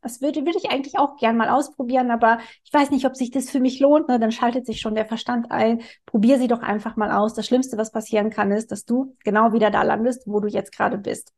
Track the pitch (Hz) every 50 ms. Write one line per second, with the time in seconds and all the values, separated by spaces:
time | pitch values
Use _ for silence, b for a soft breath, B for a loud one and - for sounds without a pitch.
0 | _ 254 - - 262 294 - 311 269 320 339 381 - - - 277 269 - - 403
1 | 269 - - - - 226 226 233 226 - - 262 294 277 - _ 269 240 254 262
2 | 247 247 233 233 233 220 226 226 B B B B B _ - 294 285 277 285 262
3 | - 262 262 - 262 233 - 269 262 - - 285 254 262 - - 269 277 294 302
4 | 311 302 254 240 226 220 226 - - 240 233 254 247 - 220 - - 220 208 214
5 | 214 214 233 226 - - 247 240 233 233 - - 220 226 233 233 233 B B B
6 | B - - 220 202 233 277 262 254 233 247 233 233 - 202 214 208 226 226 -
7 | 214 208 - 202 208 220 220 - 214 - 247 254 262 262 - 208 220 220 _ 220
8 | 220 - - 214 202 220 214 - 208 196 202 214 226 - - 202 - - 240 247
9 | 269 269 - _ _ 214 202 214 220 226 208 226 214 208 202 208 - - - 208
10 | 220 247 247 240 - 202 208 208 202 208 208 202 202 - - - 214 - - 208
11 | 202 - - - - _ _